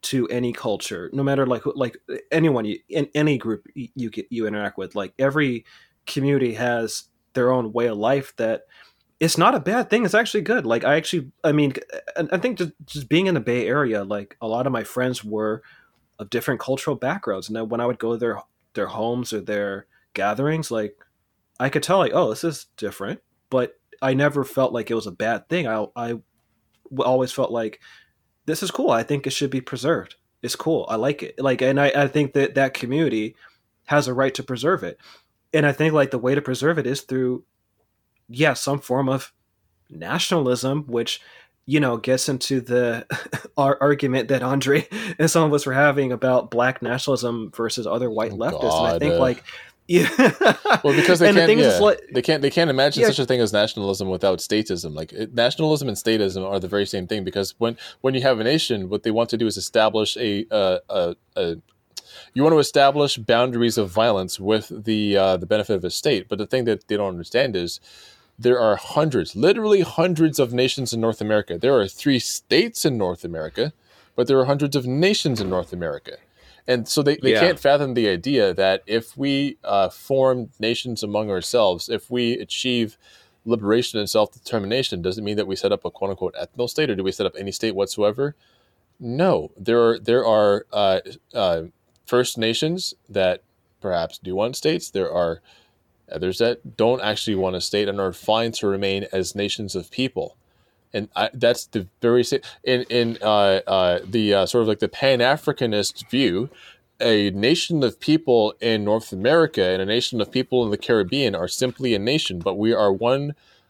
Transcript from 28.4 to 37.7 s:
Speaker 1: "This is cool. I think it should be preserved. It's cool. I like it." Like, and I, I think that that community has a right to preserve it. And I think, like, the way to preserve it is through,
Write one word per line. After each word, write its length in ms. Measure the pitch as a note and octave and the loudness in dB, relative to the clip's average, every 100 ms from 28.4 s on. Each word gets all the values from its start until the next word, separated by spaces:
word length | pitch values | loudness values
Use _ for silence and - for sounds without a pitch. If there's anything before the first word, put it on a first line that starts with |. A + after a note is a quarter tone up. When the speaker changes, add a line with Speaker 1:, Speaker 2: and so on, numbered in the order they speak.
| - | -6
Speaker 1:
"This 160 | D#3 | -4
is 80 | F#3+ | -4
cool. 200 | - C4 | -2 2
I 120 | A#2 | 2
think 220 | A2+ C#3+ C#3 | 0 -4 -4
it 40 | |
should 160 | - C#3 | -4 -4
be 100 | C3 | -4
preserved. 540 | B2+ B2+ C3 D3 - - _ _ | -8 -6 -2 -2 -4 -18 _ _
It's 140 | B2 - | -10 -6
cool. 300 | - D#3 - | -2 -2 -2
I 60 | A2 | -2
like 260 | B2+ D3 | -2 -2
it." 120 | - - | -8 -4
Like, 220 | C3+ B2 | -2 2
and 180 | C3 C3+ | 2 4
I, 100 | C#3+ C#3+ | 2 2
I 120 | C#3 | 2
think 240 | D3+ C#3+ | 2 0
that 220 | C#3+ C#3 - | 2 0 2
that 180 | C3+ | 0
community 600 | - A#2+ C#3+ D#3+ A2 G#2+ - - _ _ _ - | -2 -4 0 0 0 -4 -10 -20 _ _ _ -2
has 220 | A#2 A#2 | 0 0
a 60 | |
right 200 | B2+ C3+ - | 0 -2 -2
to 80 | |
preserve 400 | - B2 C#3+ F3+ | -8 -4 -2 -2
it. 140 | F2 - - - _ _ _ | -4 -12 -20 -20 _ _ _
And 120 | D#3 D3 | 2 2
I 80 | |
think, 200 | C3+ D#3 | 2 2
like, 180 | D#3 C3+ | 4 2
the 60 | C3 | 0
way 140 | B2 C#3 | 0 0
to 60 | |
preserve 360 | C#3 B2+ C#3 E3 | -2 -2 0 0
it 100 | B2 | -2
is 140 | C3+ | -4
through, 420 | - C3 B2+ B2 - _ _ | -4 -2 -2 -2 -8 _ _